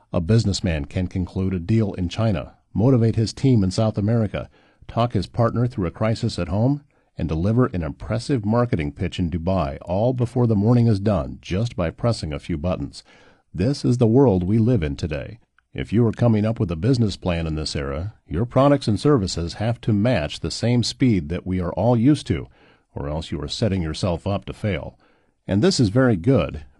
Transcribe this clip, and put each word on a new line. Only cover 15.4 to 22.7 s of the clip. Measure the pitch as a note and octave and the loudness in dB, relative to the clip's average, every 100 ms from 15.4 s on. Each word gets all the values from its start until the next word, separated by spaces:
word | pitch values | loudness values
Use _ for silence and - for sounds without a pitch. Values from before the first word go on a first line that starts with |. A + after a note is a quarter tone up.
| _ _ _ - | _ _ _ -10
If | B2+ | -2
you | A2 A#2 | 2 2
are | |
coming | F#2+ A#2+ G#2+ A2 | 2 2 4 2
up | A2 | -2
with | G2+ | -4
a | E2 | -2
business | G2+ B2+ G#2+ F2 | 0 2 0 0
plan | F#2 E2+ E2 | -2 -2 -2
in | D#2 | -4
this | D#2 E2+ | -4 -6
era, | C#2 C#2 G2 - - | -6 -6 -8 -12 -8
your | D#2+ A#2+ | -4 0
products | C3 C#3+ C#3+ - | 2 4 4 0
and | G2+ | 0
services | D3 C#3+ F#2 - E2+ - | 2 2 2 -4 -6 -4
have | A2 A#2 | -4 -2
to | - | 0
match | G2+ A2+ A2 D2+ - | 0 2 0 -2 -6
the | E2 | -8
same | - A2+ B2 | -4 0 0
speed | A2 - C3 G2 D2 | 0 0 2 2 0
that | E2+ - | -6 -4
we | F#2 | -4
are | E2+ | -2
all | - A2 A#2+ | 0 2 4
used | B2 D3+ - | 4 2 0
to, | D#2 A#1+ _ _ | -4 -4 _ _